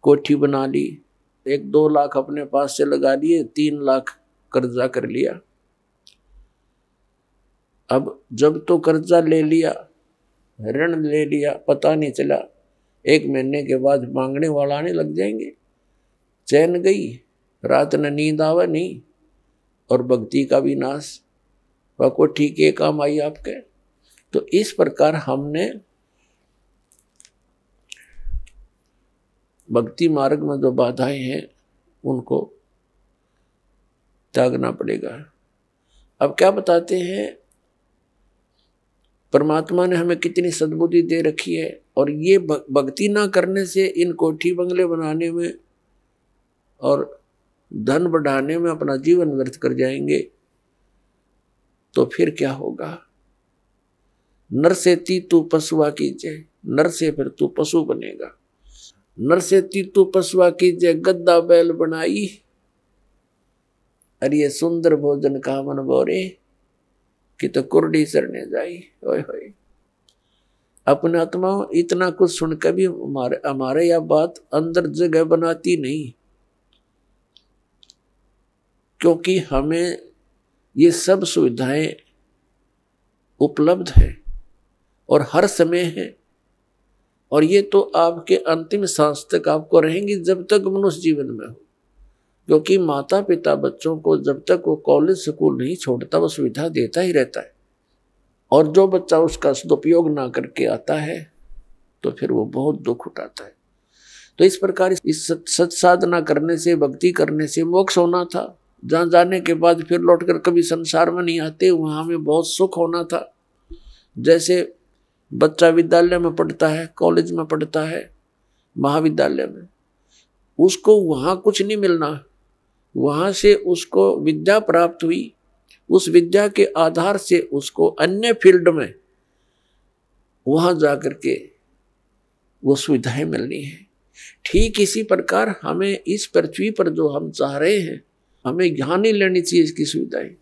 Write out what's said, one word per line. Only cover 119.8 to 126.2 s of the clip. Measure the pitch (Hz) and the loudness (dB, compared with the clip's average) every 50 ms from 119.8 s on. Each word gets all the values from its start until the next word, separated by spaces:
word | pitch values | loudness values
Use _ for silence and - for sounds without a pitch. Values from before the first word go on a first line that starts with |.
| _ _ _ _ _ _ _ _ _ _ _ _ _ _ _ - | _ _ _ _ _ _ _ _ _ _ _ _ _ _ _ 2
उसको | 160 185 185 - - 214 214 208 | 2 2 2 2 4 6 6 6
वहाँ | 190 165 151 131 131 170 190 | 6 0 -2 -2 0 -2 -2
कुछ | 185 185 214 202 - | 2 0 0 0 0
नहीं | 196 202 214 | -2 -2 -2
मिलना, | 208 202 185 175 165 156 147 151 143 _ _ _ _ _ _ _ _ _ _ _ _ _ _ _ | 0 0 0 2 0 -2 -4 -6 -8 _ _ _ _ _ _ _ _ _ _ _ _ _ _ _
वहाँ | - 127 143 143 151 175 196 | -2 -2 0 0 0 -2 -2
से | 196 - - 208 202 | -2 4 6 6 6
उसको | - - 175 180 170 - _ - 190 196 196 185 - | 6 2 -2 -2 -2 -4 _ 2 2 4 4 2 0
विद्या | 147 156 156 156 156 185 202 220 | 0 -2 -2 0 2 2 2 2
प्राप्त | 214 214 165 170 170 170 170 - - | 2 2 2 2 2 2 0 -4 -2
हुई, | 160 170 - - - _ _ _ _ _ _ _ _ _ _ _ _ | -2 -2 -2 -4 -10 _ _ _ _ _ _ _ _ _ _ _ _
उस | - 185 - 175 | 2 2 2 6
विद्या | 165 175 | 4 4